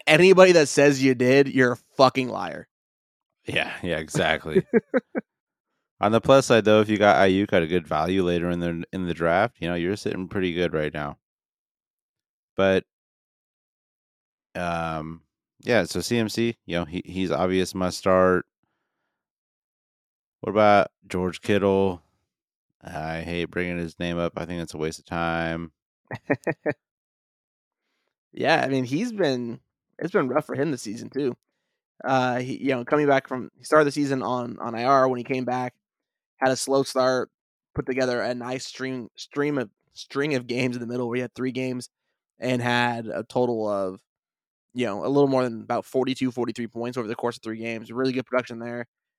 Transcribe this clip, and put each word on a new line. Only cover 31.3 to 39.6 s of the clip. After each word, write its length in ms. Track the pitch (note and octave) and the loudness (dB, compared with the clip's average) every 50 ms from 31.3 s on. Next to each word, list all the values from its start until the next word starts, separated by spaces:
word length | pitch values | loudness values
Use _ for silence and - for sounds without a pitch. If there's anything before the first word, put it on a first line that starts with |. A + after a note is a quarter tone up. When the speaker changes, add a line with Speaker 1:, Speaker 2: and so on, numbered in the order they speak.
| A#2+ _ _ _ _ _ _ _ _ _ _ _ _ - - | -4 _ _ _ _ _ _ _ _ _ _ _ _ -8 -4
Speaker 1:
Uh, 340 | B2+ C3+ B2+ B2+ B2+ B2 B2+ | 0 0 2 0 0 -2 -4
he, 200 | B2+ C3 C3 - | -6 -6 -8 -6
you 100 | A#2 C3+ | -2 -2
know, 160 | C3 A#2+ A#2+ | -2 -2 -2
coming 220 | - D3+ D3 D3+ | 0 0 2 4
back 200 | C#3+ C3+ C3+ - | 4 4 2 2
from, 240 | - C3+ B2+ G#2 - _ | -2 -8 -8 -8 -10 _
he 80 | _ - | _ -2
started 220 | - D#3 D#3 D3+ | 4 4 6 6
the 60 | C#3+ | 4
season 300 | C#3 D3 C#3+ C3+ C#3 C3 | 2 -2 -2 -2 -2 -2
on, 360 | A#2+ A2 B2+ B2 A#2+ A#2+ A2 - | -2 -2 -4 -4 -4 -8 -10 -10
on 140 | - A#2 A#2 | -8 -8 -6
I 100 | A2+ A#2+ | -2 2
R 240 | C3 C#3 C3+ C3 C3 | 4 4 4 4 4
when 80 | B2+ | 2
he 80 | B2 A#2 | -2 -4
came 220 | - C3+ C3 B2+ | -4 -4 -4 -2
back, 280 | B2 B2 B2+ B2+ B2 _ _ _ _ _ _ _ _ _ _ _ _ _ | -4 -4 -4 -4 -6 _ _ _ _ _ _ _ _ _ _ _ _ _
had 140 | - C3+ C3 | 0 0 0
a 60 | B2+ | 0
slow 260 | - - C3+ C3+ C#3 | 0 -2 0 0 0
start, 480 | C3+ - - C3+ B2+ C3 C3 B2+ - - _ _ _ _ _ _ _ _ - | 0 0 0 0 2 2 2 0 -2 -6 _ _ _ _ _ _ _ _ -10
put 120 | D3+ C#3 | -8 -6
together 340 | - B2+ C3 C3 B2+ B2 A#2+ | -4 -2 -2 0 0 0 -2
a 140 | G2+ A#2 B2 | -2 -2 -4
nice 320 | B2 A#2+ B2 C3 B2 - | -6 -6 -8 -8 -8 -8
stream, 420 | - - - C3 C3 C3 B2+ A2+ - _ | -12 -10 -8 -8 -6 -6 -8 -10 -12 _
stream 400 | - - - - C#3+ C#3+ D3+ D3 | -18 -16 -10 -4 -2 -2 0 0
of, 140 | C3+ | -2